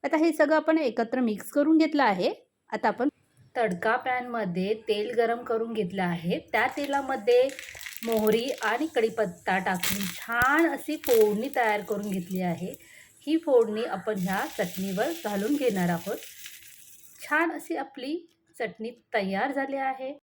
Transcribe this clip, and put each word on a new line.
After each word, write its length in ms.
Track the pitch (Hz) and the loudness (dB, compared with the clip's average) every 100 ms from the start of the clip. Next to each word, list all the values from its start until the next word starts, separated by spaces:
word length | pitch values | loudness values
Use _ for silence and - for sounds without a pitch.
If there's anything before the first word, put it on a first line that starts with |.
आता 140 | 285 311 | 2 4
हे 140 | 330 | 4
सगळं 220 | 320 294 311 | 4 4 4
आपण 220 | 311 320 | 4 2
एकत्र 420 | 285 220 233 254 | 2 0 -2 2
मिक्स 320 | 240 208 - | 0 0 -2
करून 260 | 294 294 320 | 2 6 6
घेतलं 260 | 311 302 | 6 4
आहे. 260 | 254 185 214 427 _ _ _ | 4 4 0 -2 _ _ _
आता 180 | 214 226 | -2 0
आपण 220 | 202 262 _ _ _ _ - | 0 -2 _ _ _ _ -2
तडका 400 | 226 180 220 240 | -2 0 0 0
पॅनमध्ये 760 | 262 247 247 233 196 175 185 220 - | 0 -4 -4 -4 -4 -2 -2 -2 -2
तेल 240 | 208 214 233 | -2 -2 0
गरम 240 | 226 233 | 0 0
करून 300 | - 226 226 | -2 -2 -2
घेतलं 300 | 220 185 196 | -4 -4 -2
आहे. 360 | 180 170 165 262 - | -2 -2 -2 -4 -2
त्या 160 | 220 247 - | 0 0 -2
तेलामध्ये 720 | 277 277 269 262 208 247 269 285 - - - - 226 | -2 -2 -2 -4 4 4 4 0 -14 -14 -14 -10 -2
मोहरी 440 | 226 214 220 247 247 | 0 4 2 0 -2
आणि 240 | 220 233 311 - | -2 0 0 2
कढीपत्ता 640 | 226 226 208 180 - 190 | 0 0 -4 -2 -2 0
टाकून 480 | 185 185 - 196 190 - | 0 -2 -2 -2 -4 -8
छान 540 | - 233 254 294 339 | -4 2 4 4 4
अशी 260 | 277 - 302 | 0 -4 -6
फोडणी 540 | - 233 214 208 262 - | 2 6 6 4 -2 0
तयार 260 | 233 208 | 0 0
करून 280 | 202 202 208 | -2 -4 -2
घेतली 320 | 190 170 185 | -6 -4 -4
आहे. 320 | 180 170 185 262 - - - _ - | -2 -4 -6 -10 -18 -20 -20 _ -2
ही 100 | 320 | -2
फोडणी 460 | 320 254 220 214 | 4 4 4 0
आपण 360 | 233 190 196 214 | -4 -6 -4 -4
ह्या 260 | 185 190 269 - | -2 -2 -4 -4
चटणीवर 540 | 180 180 190 185 254 330 214 | -4 -4 -6 -2 -2 -4 -4
घालून 300 | 208 208 285 | -4 0 0
घेणार 340 | 254 196 175 | 2 2 0
आहोत. 280 | 170 - 240 - - - - - - - - - - | 0 -2 -8 -10 -18 -18 -18 -20 -20 -20 -20 -20 -20
छान 300 | - 302 339 | -2 0 0
अशी 260 | 311 - 330 | -2 -6 -8
आपली 400 | 277 - 262 330 - _ _ - | -8 -10 -8 -8 -10 _ _ -8
चटणी 340 | 220 180 220 - _ | -8 -6 -12 -12 _
तयार 380 | 226 196 196 262 | -2 -2 -2 -2
झाली 260 | 277 269 269 | -2 -4 -4
आहे. 360 | 269 262 262 285 _ | -4 -4 -8 -12 _